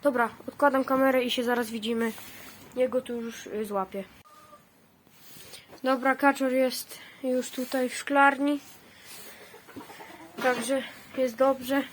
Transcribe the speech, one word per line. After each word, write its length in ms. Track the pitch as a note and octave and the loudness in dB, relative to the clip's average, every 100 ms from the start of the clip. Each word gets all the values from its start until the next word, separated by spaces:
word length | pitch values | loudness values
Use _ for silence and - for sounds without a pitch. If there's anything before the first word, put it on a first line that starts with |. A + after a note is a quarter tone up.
Dobra, 260 | D4 B3 A3+ - - | 2 2 0 -2 -16
odkładam 360 | - C#4+ C4+ | 2 4 4
kamerę 400 | B3+ C4 C4+ C4 | 2 2 4 4
i 80 | B3 | 2
się 120 | - | 0
zaraz 260 | A#3+ A#3+ A3+ | 0 0 0
widzimy. 420 | A3+ G#3+ A#3 A3+ G#3 - - - - - - | -4 -4 -2 -2 -4 -14 -18 -18 -20 -12 -2
Jego 260 | B3+ B3 | 0 0
tu 200 | B3 A#3+ | -2 -8
już, 260 | A#3 A3+ - | -8 -10 -10
y, 180 | G#3 G#3+ | -8 -4
złapię. 380 | G3+ F#3+ G3+ F#3+ - - - - D5 _ _ _ _ _ - - - - - - - | -4 -4 -6 -12 -16 -20 -20 -20 -20 _ _ _ _ _ -20 -20 -20 -18 -20 -20 -6
Dobra, 320 | B3+ C4 C4 C4 | -2 2 2 4
kaczor 360 | C#4+ C#4 C4 | 4 4 2
jest 460 | C4 B3+ B3 - - - - | 2 2 0 -10 -16 -20 -8
już 260 | C4 B3+ B3 | -2 -2 -2
tutaj 400 | - B3 C4+ B3+ | -8 -4 -2 -2
w 60 | - | -4
szklarni. 640 | - C#4+ C#4 C4+ C#4+ D4 - - - - - - - - - - - - - - - - - - | 0 6 6 4 0 -2 -6 -20 -20 -20 -20 -18 -18 -20 -20 -20 -20 -18 -18 -18 -18 -18 -18 -2
Także 400 | B3+ A#3+ A#3 C4+ A#3+ - - - | 0 0 0 -2 -4 -14 -12 -2
jest 180 | B3+ A3+ | -2 2
dobrze. 480 | C4+ C4 B3 C#4 C4+ | 2 2 0 -2 -2